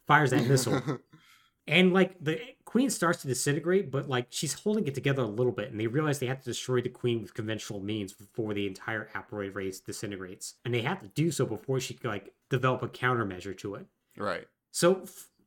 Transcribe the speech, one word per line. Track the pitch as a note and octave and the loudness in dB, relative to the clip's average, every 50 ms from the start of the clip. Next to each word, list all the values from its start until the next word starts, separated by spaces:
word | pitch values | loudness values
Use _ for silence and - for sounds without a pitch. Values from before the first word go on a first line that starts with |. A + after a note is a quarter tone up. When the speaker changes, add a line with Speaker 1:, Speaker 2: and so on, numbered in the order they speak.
| _ - | _ 6
Speaker 1:
Fires | D3 D3+ D3+ C3 | 6 6 6 6
that | B2+ A#2+ A#2+ A#2+ | 4 4 4 6
missile. | C#3 B2+ - - - C3 | 4 4 4 2 0 0
Speaker 2:
<laughs> | - D#3 C#3 A#2 - _ - - _ _ - _ _ _ _ _ _ - | 0 -2 -6 -6 -8 _ -20 -20 _ _ -20 _ _ _ _ _ _ 2
Speaker 1:
And, | D3+ F3 F#3 F#3 F3 | 4 6 6 6 8
like, | F#3+ F#3 F#3 - - D3 | 6 4 4 2 -6 -4
the | D3 D#3+ D#3+ A#3+ C4 - _ _ | -4 -4 -4 -6 -10 -16 _ _
Queen | - - A3 C4+ B3+ | -2 0 2 2 2
starts | - - F3 E3+ E3+ - - | 2 2 2 2 0 0 -2
to | C#3+ | -4
disintegrate, | B2 - - D3 C#3+ D#3 D#3 E3 F#3 G3 G3+ C3+ | -2 0 0 0 0 0 2 2 2 2 2 0
but, | C3+ C3+ C3+ C#3 | -2 -4 -2 0
like, | C3+ B2 B2 - | 0 -2 -2 -2
she's | - - - C#3+ - | -4 -4 -4 -4 -4
holding | - - G#3 G#3+ A3+ F#3+ | -2 -2 0 0 2 0
it | C#3 C3+ | 0 -2
together | C3 - C#3+ C3+ C3 B2 | 0 0 2 2 2 0
a | G#2+ | 0
little | G2+ A2+ B2+ B2 | 0 2 0 2
bit, | - - G#2 - | 2 0 -6 -6
and | A2+ G#2+ | -4 -2
they | A2 A#2 | -2 0
realize | A2+ D3+ D#3 D#3 C#3+ C3+ | 0 0 2 0 0 0
they | C3 A#2+ | -2 -4
have | C3 C3 | -4 -6
to | - | -6
destroy | B2 A2 - - - B2+ B2 | -8 -8 -8 -4 0 0 0
the | A#2+ B2 | 0 0
Queen | B2 - - B2 A#2 A#2 G#2 | -6 -2 -2 0 0 0 -2
with | - - | -6 -8
conventional | - A2 G#2+ A2 G#2+ - - A2 G2+ | -8 -4 -4 -4 -6 -6 -8 -8 -6
means | F#2+ G2+ G#2+ G#2+ G2+ F#2 - | -4 -4 -4 -4 -4 -6 -8
before | - G2+ - _ - A2+ G#2+ G#2+ | -16 -20 -12 _ -4 -4 -2 -2
the | G#2 G2+ G2 | -2 -2 -2
entire | F#2+ - - - A2+ G#2+ A2 - - | -4 -6 -6 -6 -4 -4 -6 -6 -10
Aperoid | G2+ F#2+ - - G#2 G2+ G2 F#2+ | -12 -10 -8 -6 -6 -6 -4 -4
race | G2+ F#2+ F#2+ F#2 - | -4 -6 -6 -6 -8
disintegrates. | - - G2 - - G#2 G2+ F#2 F#2 F2+ G2 - - - - _ _ | -10 -10 -10 -8 -8 -8 -8 -8 -10 -12 -12 -12 -14 -14 -14 _ _
And | A#2+ A#2+ | -2 -2
they | A#2+ | 0
have | A#2 C#3 F#3+ F#3+ | 0 0 -2 -4
to | - G2 | -6 -8
do | - - D#3 E3+ | -2 0 0 0
so | - - C3 | 2 0 0
before | - A2 G#2 - - C3 B2+ | 0 0 -6 -4 -2 -2 -2
she | B2 - A2+ | -2 -6 -10
can, | - - A#2+ | -8 -6 -6
like, | G#2 G2+ - - _ _ _ _ | -6 -6 -8 -12 _ _ _ _
develop | C#3+ B2 - C3 B2+ A#2+ B2 | -2 2 2 2 2 2 -2
a | - | -8
countermeasure | - - - B2+ B2+ A#2 A2+ G2+ F#2 F2+ F2+ G2 F#2 - | -6 -2 0 2 2 2 0 -2 -4 -8 -8 -10 -10 -8
to | - G#2 G2 | -8 -10 -10
it. | - G3 - _ _ _ _ _ | -10 -12 -16 _ _ _ _ _
Speaker 2:
Right. | - G#2 G2+ F2 E2+ - - _ _ _ _ | -6 -4 -2 -2 -4 -6 -12 _ _ _ _
Speaker 1:
So | - - E3+ F3 F#3+ F#3 - | -2 4 6 6 6 4 0
F-, | - - - - - _ _ _ | -10 -16 -18 -20 -20 _ _ _